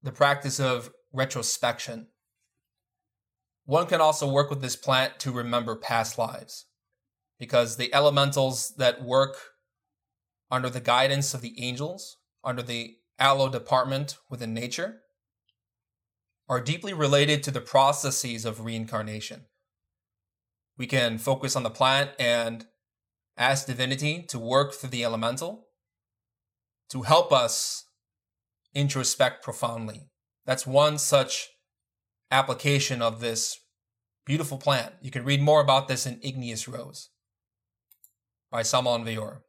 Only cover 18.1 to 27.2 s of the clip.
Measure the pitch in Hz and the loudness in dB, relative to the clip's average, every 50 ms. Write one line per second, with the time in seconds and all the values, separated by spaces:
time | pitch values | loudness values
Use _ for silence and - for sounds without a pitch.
18.1 | 123 - - 127 117 113 113 117 107 107 110 117 113 113 113 113 - 110 107 107 | -4 -4 -4 -6 -6 -6 -6 -6 -8 -6 -8 -8 -6 -6 -6 -4 -6 -6 -6 -6
19.1 | 107 107 107 - - - - _ _ _ _ _ _ _ _ _ _ _ _ _ | -8 -10 -10 -12 -14 -16 -20 _ _ _ _ _ _ _ _ _ _ _ _ _
20.1 | _ _ _ _ _ _ _ _ _ _ _ _ _ - 127 120 - 131 123 117 | _ _ _ _ _ _ _ _ _ _ _ _ _ -12 -8 0 2 2 2 2
21.1 | 113 110 113 - 135 135 - 131 - 139 123 113 110 - 135 131 135 135 143 139 | 0 -2 0 -2 -2 0 0 -2 -2 -2 -4 -4 0 2 4 4 4 4 2 -2
22.1 | - - 131 120 120 120 117 117 113 113 113 _ _ _ _ _ _ _ _ _ | -2 -2 0 2 2 2 0 -2 -6 -8 -14 _ _ _ _ _ _ _ _ _
23.1 | _ _ _ _ _ - 123 127 139 139 - - 127 117 127 127 135 135 143 151 | _ _ _ _ _ 0 2 2 2 2 -2 -6 -4 -4 -2 -2 -2 -2 -2 -4
24.1 | 151 175 170 - - 127 113 117 127 135 143 139 - - - 131 127 123 117 117 | -4 -4 -8 -10 -10 -8 -4 2 4 4 4 4 -2 -12 -12 -8 -6 -4 -2 -2
25.1 | 113 113 113 117 123 135 165 170 208 226 _ _ _ _ _ _ _ _ _ _ | -2 0 -2 -2 -2 -4 -6 -8 -10 -12 _ _ _ _ _ _ _ _ _ _
26.1 | _ _ _ _ _ _ _ _ _ _ _ _ _ _ _ _ - 135 120 107 | _ _ _ _ _ _ _ _ _ _ _ _ _ _ _ _ -10 -10 2 4
27.1 | 156 165 | 6 6